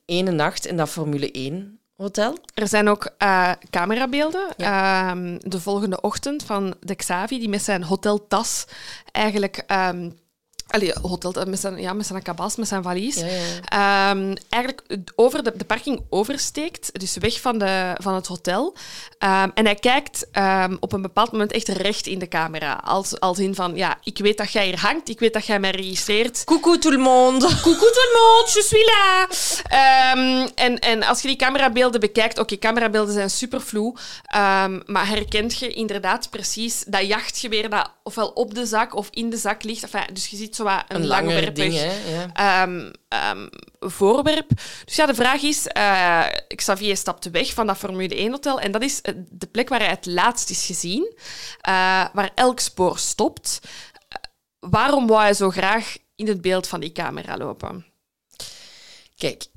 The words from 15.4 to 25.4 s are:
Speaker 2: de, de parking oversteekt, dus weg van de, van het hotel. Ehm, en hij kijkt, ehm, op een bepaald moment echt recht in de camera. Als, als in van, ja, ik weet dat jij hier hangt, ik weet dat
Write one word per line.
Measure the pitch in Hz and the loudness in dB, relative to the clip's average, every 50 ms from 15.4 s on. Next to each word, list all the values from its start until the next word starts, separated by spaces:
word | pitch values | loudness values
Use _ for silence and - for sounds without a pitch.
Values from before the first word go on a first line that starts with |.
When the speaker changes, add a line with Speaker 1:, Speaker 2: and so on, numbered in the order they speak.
| 226 | -2
Speaker 2:
de, | 226 226 196 | -4 -4 -4
de | 190 | -4
parking | - 214 - - 285 247 - - - | -4 -4 -4 -2 -4 -6 -6 -4 -2
oversteekt, | - 185 214 226 277 269 - - - 294 302 349 - - - - - 190 | -2 0 0 0 -2 -4 -4 -6 -4 -6 -6 -6 -8 -10 -12 -12 -10 -8
dus | 190 180 - 180 | -8 -6 -4 -2
weg | 180 220 226 - | -2 -2 -2 -2
van | - 254 233 220 | -2 -2 0 0
de, | 202 190 190 190 185 185 180 - | 0 0 0 0 0 -2 -4 -4
van | 180 196 190 | -4 -2 -2
het | 185 185 - | -2 -4 -6
hotel. | 180 180 - 180 180 208 277 370 - - - - - - - - _ - | -10 -6 -4 -2 0 0 0 -2 -4 -8 -16 -18 -16 -18 -18 -16 _ -2
Ehm, | - 196 190 190 190 190 - | 2 2 4 4 2 2 2
en | - 220 | 2 2
hij | 208 202 | 2 2
kijkt, | 208 - 247 254 285 285 - - - - - | 2 2 2 2 2 0 -4 -8 -10 -10 -4
ehm, | - 202 196 190 190 190 185 185 190 - | -2 0 2 2 2 2 2 0 -2 -4
op | - 190 - | -4 -4 -4
een | 196 | -4
bepaald | 190 185 - 208 220 240 | -4 -2 2 2 2 2
moment | - 220 208 208 | 2 0 -2 0
echt | - 220 - - | -2 -4 -4 -4
recht | 196 185 185 202 214 - - - | -4 -2 -2 -2 -2 -4 -4 -6
in | 190 185 | -6 -6
de | 185 170 | -6 -4
camera. | - 165 160 160 160 156 156 143 131 | -2 -2 -2 -2 -4 -6 -4 -4 -4
Als, | - - - - 190 190 - - - | -4 -2 -2 0 0 -2 -4 -4 -2
als | - 185 180 185 | 0 0 0 0
in | 196 190 196 | 0 -2 0
van, | - 180 175 170 | -2 -2 -4 -2
ja, | 180 185 165 - - - | -2 -2 -2 -2 -4 -6
ik | - - - | -8 -4 0
weet | 202 208 220 214 | 2 2 2 2
dat | 208 202 | -2 -2
jij | - 220 202 | 0 0 0
hier | 185 190 165 | 0 0 0
hangt, | 185 208 294 320 302 - | 0 0 0 -2 -4 -8
ik | 226 - | -2 2
weet | 233 226 220 | 2 2 2
dat | 214 | 0